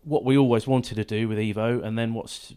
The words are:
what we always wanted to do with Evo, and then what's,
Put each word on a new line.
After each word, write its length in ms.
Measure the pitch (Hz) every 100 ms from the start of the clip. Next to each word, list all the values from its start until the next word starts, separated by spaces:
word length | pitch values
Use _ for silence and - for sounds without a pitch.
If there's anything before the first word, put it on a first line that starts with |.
what 220 | 160 147
we 140 | 123 139
always 280 | 135 117 131
wanted 280 | 131 120
to 100 | 107
do 240 | 104 107 113
with 80 | 107
Evo, 480 | 110 101 113 120
and 140 | 107 113
then 160 | 113
what's, 400 | 113 - - -